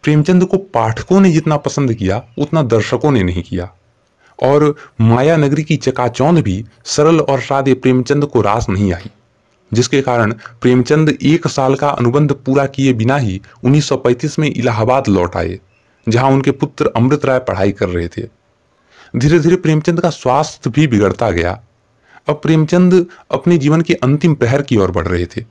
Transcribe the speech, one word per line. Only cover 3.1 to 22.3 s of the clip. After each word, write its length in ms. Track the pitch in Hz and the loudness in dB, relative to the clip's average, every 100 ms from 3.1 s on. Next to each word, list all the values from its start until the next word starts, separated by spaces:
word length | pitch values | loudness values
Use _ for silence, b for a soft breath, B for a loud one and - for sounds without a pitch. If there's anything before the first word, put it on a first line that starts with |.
ने 120 | 131 | 0
नहीं 200 | 90 87 | 0 -4
किया 300 | 87 90 87 _ _ _ _ _ b - | -6 -8 -10 _ _ _ _ _ b -2
और 320 | 127 147 151 147 B - | 2 2 2 -2 B 0
माया 360 | 113 117 143 165 | 2 4 2 2
नगरी 260 | 143 147 | 0 -2
की 120 | 151 156 | -2 -2
चकाचौंध 640 | - 131 123 120 139 175 | -2 -2 -4 0 2 2
भी 260 | 104 92 113 b - | 0 -4 -8 b -8
सरल 340 | - 151 165 | 0 2 2
और 220 | - 135 | 0 -2
सादे 320 | 120 139 135 | -2 -2 0
प्रेमचंद 520 | 127 131 127 120 147 143 | 0 2 0 0 -2 0
को 160 | 123 | 0
रास 280 | 101 110 113 | 0 0 -2
नहीं 240 | 95 101 | -2 -2
आई, 160 | 85 - _ _ _ _ _ _ | -2 -10 _ _ _ _ _ _
जिसके 280 | 110 123 143 | -2 0 0
कारण 320 | 135 120 107 107 B B | 0 0 -2 -4 B B
प्रेमचंद 560 | 123 127 120 151 156 - | 2 2 2 2 2 0
एक 260 | 143 165 151 | 0 0 0
साल 280 | - 131 135 | -2 0 0
का 140 | 147 | -2
अनुबंध 420 | - 120 135 147 | 0 0 2 0
पूरा 340 | 135 - 135 135 | -2 -2 -2 -2
किए 280 | - 135 | -2 0
बिना 240 | 120 113 143 | 0 0 0
ही 240 | 113 95 b b | -2 -6 b b
उन्नीस 260 | 123 147 143 | 2 2 2
सौ 80 | 131 | -2
पैंतीस 420 | 123 123 151 156 | 0 -2 -4 -2
में 140 | 151 | -4
इलाहाबाद 540 | - 120 110 110 131 113 | -2 -2 -2 0 0 2
लौट 280 | 95 87 92 | 0 0 -4
आए, 240 | 85 - _ _ _ _ - | -6 -8 _ _ _ _ -2
जहां 240 | 113 135 | 0 2
उनके 180 | 135 135 | 2 0
पुत्र 360 | 135 147 - 151 113 | -2 -6 -2 -2 0
अमृत 300 | 127 147 - | 0 0 0
राय 140 | 127 | -2
पढ़ाई 320 | - 98 98 | -2 -2 -2
कर 180 | 98 98 | -2 -4
रहे 180 | 87 85 | -4 -6
थे। 200 | - 113 _ _ _ _ _ b b b 127 | -10 -14 _ _ _ _ _ b b b -2
धीरे-धीरे 380 | 143 170 156 180 | 2 2 2 2
प्रेमचंद 460 | 156 156 151 170 | 0 0 0 -2
का 80 | 175 | -2
स्वास्थ्य 600 | - 131 135 156 - - | -2 0 0 -2 -6 -4
भी 180 | 135 156 | 0 2
बिगड़ता 440 | 110 98 - 117 | 2 0 0 -2
गया। 320 | 85 85 92 _ _ _ _ b b | -2 -4 -6 _ _ _ _ b b
अब 60 | - | -6